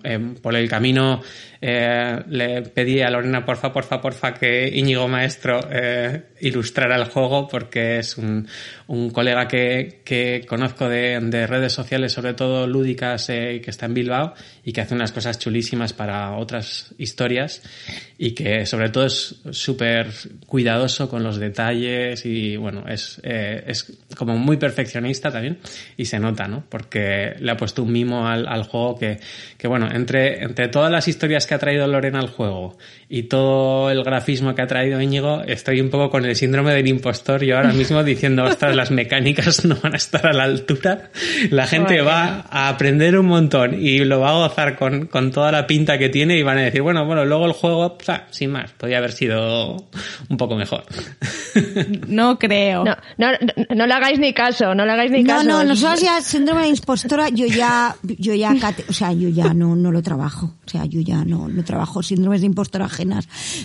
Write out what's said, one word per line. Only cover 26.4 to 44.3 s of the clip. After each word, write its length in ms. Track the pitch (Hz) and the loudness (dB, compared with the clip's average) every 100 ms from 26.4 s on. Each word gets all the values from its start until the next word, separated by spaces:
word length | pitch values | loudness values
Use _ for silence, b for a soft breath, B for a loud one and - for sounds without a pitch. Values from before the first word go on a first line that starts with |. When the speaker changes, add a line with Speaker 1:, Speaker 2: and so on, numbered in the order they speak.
| 101 | -6
Speaker 1:
¿no? 160 | 113 - | -8 -10
Porque 640 | 113 110 117 101 98 101 - | -12 -6 -4 -2 -2 -4 -6
le 120 | 120 | -4
ha 60 | 113 | -4
puesto 260 | 113 - | -4 -4
un 80 | 117 | -2
mimo 360 | 120 120 120 113 | 0 0 -2 -2
al, 200 | 117 127 | -2 -2
al 160 | 113 | -4
juego 340 | 107 120 120 117 | -4 -4 -4 -2
que, 220 | 110 107 B B B - | -4 -6 B B B -8
que, 80 | 120 | -2
bueno, 200 | 123 110 | 0 0
entre, 500 | 120 123 131 131 - | -2 0 2 2 0
entre 240 | 127 - 123 | -4 -2 0
todas 240 | 143 160 | 2 2
las 160 | 170 170 | 2 0
historias 380 | 151 156 151 - | 0 0 0 0
que 80 | 147 | 0
ha 40 | |
traído 260 | 143 143 139 | 0 2 2
Lorena 320 | 139 135 135 | 2 0 -2
al 100 | 123 | -4
juego 480 | - 107 92 92 - B B B | -2 -4 -4 -8 -12 B B B
y 140 | 123 | -8
todo 680 | 117 131 135 135 131 135 135 | 0 2 4 4 2 2 2
el 120 | 135 | 0
grafismo 520 | 127 131 120 131 135 127 | 0 0 0 0 0 0
que 60 | |
ha 60 | 127 | 0
traído 340 | 127 131 135 | 0 0 0
Íñigo, 400 | 135 139 143 151 - | 0 0 0 -2 -4
estoy 360 | 120 - 131 | -4 0 2
un 80 | 135 | 2
poco 200 | 139 143 | 2 2
con 140 | 135 123 | 2 0
el 100 | 117 | 0
síndrome 380 | 131 135 143 | 2 2 4
del 140 | 143 135 | 4 4
impostor 560 | 131 127 117 - 135 | 2 0 -4 -2 0
yo 140 | 139 127 | 2 4
ahora 160 | 127 | 4
mismo 300 | 123 131 151 147 | 4 4 2 2
diciendo, 380 | 127 139 131 127 | 2 2 4 2
"Ostras, 280 | - 143 131 | 2 2 2
las 140 | 123 | 2
mecánicas 760 | 131 117 135 131 147 170 160 175 | 0 2 2 2 2 2 4 4
no 100 | 143 | 2
van 100 | 151 | 0
a 40 | 151 | -2
estar 280 | - 156 165 | -2 2 2
a 40 | |
la 100 | 135 | 4
altura". 640 | 135 135 - 139 185 202 - B 339 311 226 | 2 0 -2 0 0 -2 -4 B -4 -2 2
La 180 | 139 127 | 2 4
gente 280 | 160 190 170 | 2 4 4
Speaker 2:
Madre 60 | |
Speaker 1:
va 200 | 143 165 175 | 4 4 2
Speaker 2:
mía. 200 | 196 - | -2 -6
Speaker 1:
a 200 | 143 135 | -2 0
aprender 480 | 135 139 143 165 190 | 2 2 4 6 6
un 80 | 185 | 6
montón 480 | 170 151 139 123 | 6 6 4 2
y 260 | 190 156 135 139 | 2 2 4 4
lo 160 | 135 | 4
va 80 | |
a 180 | 135 | 4